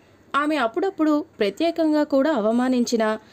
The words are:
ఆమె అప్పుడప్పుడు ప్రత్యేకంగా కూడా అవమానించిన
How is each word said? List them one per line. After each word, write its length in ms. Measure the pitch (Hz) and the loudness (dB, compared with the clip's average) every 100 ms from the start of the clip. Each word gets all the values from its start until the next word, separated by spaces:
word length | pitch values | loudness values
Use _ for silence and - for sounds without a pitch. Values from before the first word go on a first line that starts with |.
| _ _ _ | _ _ _
ఆమె 200 | 277 302 | -2 0
అప్పుడప్పుడు 680 | 294 330 359 381 - 311 294 - - | 0 -2 -2 -4 0 0 0 -2 -4
ప్రత్యేకంగా 640 | 202 196 330 330 311 302 | -4 0 -2 0 0 0
కూడా 300 | 294 269 302 | 2 2 2
అవమానించిన 840 | 277 214 233 254 247 233 226 214 220 - | 0 0 0 0 0 0 0 0 -4 -10